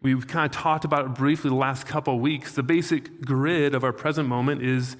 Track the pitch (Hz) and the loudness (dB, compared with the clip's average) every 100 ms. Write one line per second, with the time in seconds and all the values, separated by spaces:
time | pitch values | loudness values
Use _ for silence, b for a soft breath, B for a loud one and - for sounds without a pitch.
0 | 131 131 127 165 151 - 165 156 151 147 | 0 0 0 0 0 0 0 0 0 0
1 | 131 123 139 151 143 131 135 131 - 151 | 0 0 2 2 2 2 0 -2 -4 -4
2 | 147 120 139 143 - - 131 170 170 160 | 0 0 0 -2 -6 -4 0 2 2 -2
3 | - - 131 131 151 175 143 135 127 120 | -4 -8 -2 0 2 2 2 2 0 0
4 | 156 151 135 123 131 135 127 131 127 - | -2 0 0 0 0 0 0 0 -2 -6